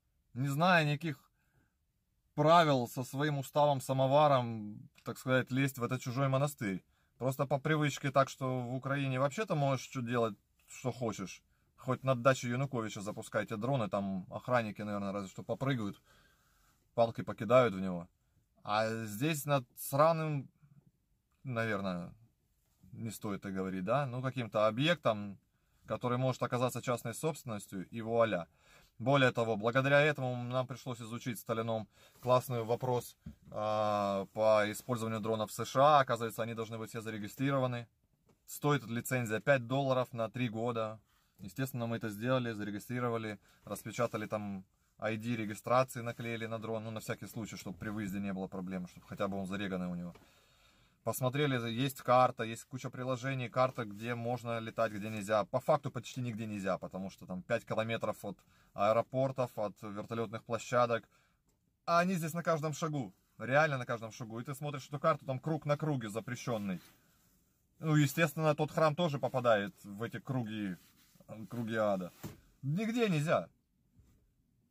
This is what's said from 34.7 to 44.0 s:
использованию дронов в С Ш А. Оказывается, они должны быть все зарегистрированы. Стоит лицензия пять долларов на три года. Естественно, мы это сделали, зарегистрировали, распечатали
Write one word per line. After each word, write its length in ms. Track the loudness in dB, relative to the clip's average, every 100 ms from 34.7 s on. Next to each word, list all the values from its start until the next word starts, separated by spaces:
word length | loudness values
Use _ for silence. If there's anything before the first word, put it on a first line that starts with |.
использованию 480 | -2 -4 -2 -2 -2
дронов 300 | -2 -2 -2
в 40 |
С 120 | -6 0
Ш 160 | 6
А. 180 | 8 8
Оказывается, 440 | 6 0 -2 -4
они 100 | -4
должны 240 | -4 -6 -8
быть 140 | -8
все 100 | -8
зарегистрированы. 840 | -8 -8 -8 -2 0 2 0 -2 -8 _ _ _ _ _ -16
Стоит 400 | -2 2 2 0
лицензия 540 | -6 -2 -2 0 0
пять 280 | 4 2 2
долларов 460 | 0 2 2 0
на 160 | -2 -4
три 180 | -2 -2
года. 500 | 0 -2 -2 -4 -6 _ _ _ -16
Естественно, 480 | -10 -6 -4 -2 -2
мы 100 | -2
это 120 | -4
сделали, 440 | -4 0 0 0
зарегистрировали, 840 | -4 -6 -6 -6 -4 -2 -2 -4 -8 _ _ -10
распечатали 600 | -8 -6 -2